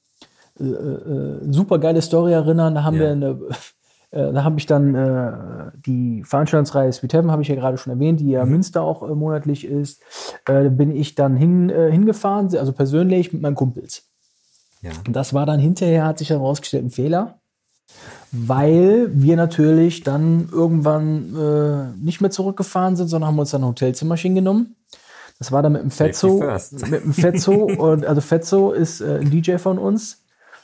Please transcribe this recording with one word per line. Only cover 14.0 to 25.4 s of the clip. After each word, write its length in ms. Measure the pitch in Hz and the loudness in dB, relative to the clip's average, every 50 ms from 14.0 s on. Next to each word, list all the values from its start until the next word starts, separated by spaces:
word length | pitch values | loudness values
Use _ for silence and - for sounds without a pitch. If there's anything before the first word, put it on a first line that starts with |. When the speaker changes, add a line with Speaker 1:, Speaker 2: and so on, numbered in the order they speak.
| _ _ _ _ _ _ _ _ _ _ _ _ _ _ _ _ | _ _ _ _ _ _ _ _ _ _ _ _ _ _ _ _
Speaker 2:
Ja. 80 | 95 85 80 82 101 | -14 -14 -14 -10 -8
Speaker 1:
Und 100 | 120 120 | -6 -4
das 180 | 131 135 - 139 | -4 -4 -2 -2
war 100 | 139 147 | 0 0
dann 120 | 151 151 139 | 2 2 2
hinterher, 460 | 143 165 185 - 190 170 165 160 156 | 2 2 2 0 2 2 2 2 2
hat 120 | 160 156 - | 0 -2 -4
sich 120 | 143 160 | -4 -2
herausgestellt, 540 | 156 139 135 135 - - - - 143 131 123 | -2 0 0 -2 -2 -4 -6 -6 -4 -4 -4
ein 60 | 123 | -4
Fehler, 500 | - 127 131 156 170 185 226 233 - _ _ _ _ _ _ _ _ _ _ _ _ - - - - - - - | -4 -4 -2 0 0 -2 -2 -4 -10 _ _ _ _ _ _ _ _ _ _ _ _ -20 -20 -20 -20 -20 -18 -10
weil 800 | 131 117 113 120 - 139 147 156 160 175 185 196 220 240 240 - | -8 -6 -2 0 0 2 4 4 6 6 6 6 6 4 2 2
wir 240 | 143 139 135 156 170 | 2 4 4 4 4
natürlich 680 | 165 170 165 - 156 151 156 160 165 165 175 165 - - | 4 2 0 2 2 4 4 6 6 4 2 0 -2 -6
dann 440 | 147 139 151 160 165 165 170 165 165 | -4 -2 0 2 2 2 2 0 -2
irgendwann, 840 | - 165 170 165 165 156 147 151 151 156 156 156 156 151 - 82 127 | 0 0 2 2 2 2 2 2 2 2 0 0 -2 -2 -4 -6 -6
äh, 600 | 156 151 151 151 147 147 147 147 143 135 123 104 95 151 | -4 -2 0 0 2 0 0 -2 -4 -6 -8 -10 -6 -6
nicht 160 | 170 - - | -6 -2 -2
mehr 100 | 202 190 | -2 -2
zurückgefahren 640 | - 196 190 196 196 - 185 - - 185 185 185 185 | -2 -2 -4 -4 -4 -4 -6 -4 -2 -2 0 0 0
sind, 120 | 175 180 160 | 0 -2 -2
sondern 200 | 165 160 156 151 | -2 -2 0 0
haben 100 | 151 151 | 0 0
uns 120 | 143 143 | -2 -2
dann 120 | 147 135 | -2 -2
ein 60 | 131 123 | -2 -2
Hotelzimmerchen 680 | 120 - 131 127 123 - 156 160 170 160 185 185 185 | -2 0 -2 -2 -2 -2 -4 -2 -2 -2 0 0 0
genommen. 420 | 190 190 190 202 226 240 - - _ _ _ - _ _ - - - - - _ | 2 2 2 2 0 0 -2 -8 _ _ _ -20 _ _ -20 -20 -20 -20 -20 _
Das 120 | _ | _